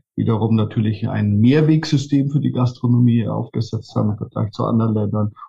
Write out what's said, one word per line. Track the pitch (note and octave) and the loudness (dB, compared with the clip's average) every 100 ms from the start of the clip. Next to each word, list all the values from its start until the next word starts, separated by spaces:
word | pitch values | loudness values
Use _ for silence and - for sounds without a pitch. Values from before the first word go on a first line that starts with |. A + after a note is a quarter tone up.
| _ - | _ -4
wiederum | G#2+ A2 A2 | -2 0 0
natürlich | A2 G2+ A#2 A2 G#2 G#2+ | 0 0 0 -2 -2 -4
ein | G#2 G#2 G2+ | -2 0 4
Mehrwegsystem | A#2 D3+ D#3 D#3+ D#3+ C#3 - C#3 C#3 | 4 4 4 2 2 -2 0 0 0
für | C#3+ | 0
die | B2+ | -2
Gastronomie | B2 B2 - B2 A#2+ B2 A#2 G#2+ | 0 -2 0 0 4 4 2 0
aufgesetzt | G#2+ A2+ - - G#2+ - A#2 | -6 -6 -6 -6 -8 -6 -4
haben | G#2+ | -2
im | G#2+ | -4
Vergleich | - - G#2+ | -8 -6 -6
zu | - | -4
anderen | A2 A2+ A2 | -2 0 0
Ländern. | G#2+ G2+ G#2 G#2 - | -2 -2 -2 -4 -6